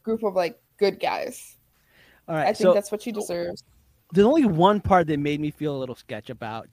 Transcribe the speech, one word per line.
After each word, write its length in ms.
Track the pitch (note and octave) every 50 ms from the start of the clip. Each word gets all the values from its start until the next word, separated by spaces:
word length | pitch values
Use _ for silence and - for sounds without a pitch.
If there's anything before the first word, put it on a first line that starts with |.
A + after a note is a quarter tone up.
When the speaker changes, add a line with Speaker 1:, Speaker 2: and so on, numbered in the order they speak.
Speaker 1:
group 200 | - A3+ A3 A3
of, 120 | A3 G3+ F#3
like, 240 | F#3 F3 E3 - _ _ _ _ -
good 200 | G#3 G3 G3 -
guys. 600 | - - F#2+ F2 - - - - - - - _ _ _ _ _ _ _ _ _ _ _ _ _ _
Speaker 2:
All 100 | - E3
right, 80 | D#3 D3
Speaker 1:
I 20 | G3+ A3
think 140 | - G#3+ F#3
Speaker 2:
so 40 |
Speaker 1:
that's 180 | E3+ G3+ G#3 -
what 120 | G#3+ G#3+
she 100 | - A#3+
deserves. 500 | G#3+ G#3 G#3+ - F3 F3 F3 F3 - - - _ _ _ _ _ _ _ _ -
Speaker 2:
there's 140 | D#3+ F#3+ G3+
only 200 | A#3 D4+ E4 C4+
one 340 | G#3 E3 D#3 F3 G3 G#3 G3+
part 260 | - - G3 F3+ E3+ D3+
that 100 | D#3 C#3+
made 220 | C#3+ D3 D3 D3
me 100 | D3+ D3
feel 260 | - - D3 D3+ C#3+
a 20 | C3+
little 160 | C3 B2+ A#2
sketch 360 | - - - B2 G#2+ - -
about 380 | A#2+ G#2+ A#2 A2 A2 A2+ - -